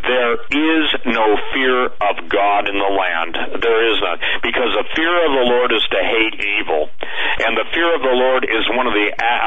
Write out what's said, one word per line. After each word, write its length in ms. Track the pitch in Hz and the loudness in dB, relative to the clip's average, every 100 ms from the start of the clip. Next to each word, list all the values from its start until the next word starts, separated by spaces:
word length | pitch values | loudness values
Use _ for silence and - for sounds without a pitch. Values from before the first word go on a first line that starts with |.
There 300 | 110 127 120 117 - | 0 0 0 0 0
is 340 | 139 156 160 147 - 127 | 0 2 2 0 0 0
no 320 | 113 110 104 - | 0 2 2 0
fear 320 | 135 131 127 127 | 0 2 2 0
of 280 | - 104 87 82 | 0 -2 -2 -2
God 380 | 101 101 101 104 | 0 2 2 0
in 100 | 98 | 0
the 140 | 98 | 0
land. 720 | 98 92 82 85 - - - | 0 0 0 -2 -2 -2 0
There 200 | 117 113 113 | 2 2 2
is 100 | 101 | 2
none. 180 | 95 82 - - | 0 -2 -2 -2
Because 280 | 120 120 117 92 | -2 0 0 -2
the 100 | - - | -2 -2
fear 180 | 165 175 160 | 0 2 2
of 60 | |
the 140 | 135 123 | 2 2
Lord 240 | 123 123 | 2 2
is 120 | 110 - | 0 0
to 80 | 101 | -2
hate 340 | 92 113 - 101 101 104 | 0 0 -2 -2 -4 -4
evil. 300 | 101 80 76 - - - - - 110 | -2 -2 -2 -4 -4 -4 -2 -2 -2
And 120 | 110 | -2
the 80 | 104 | -2
fear 220 | - 170 165 | -2 0 0
of 60 | |
the 140 | 131 123 | 2 2
Lord 280 | 127 131 | 2 2
is 240 | - 113 101 120 | 0 -2 0 0
one 120 | 123 | 0
of 60 | |
the 140 | 104 104 | 0 0
a-, 340 | - 117 117 | 0 0 0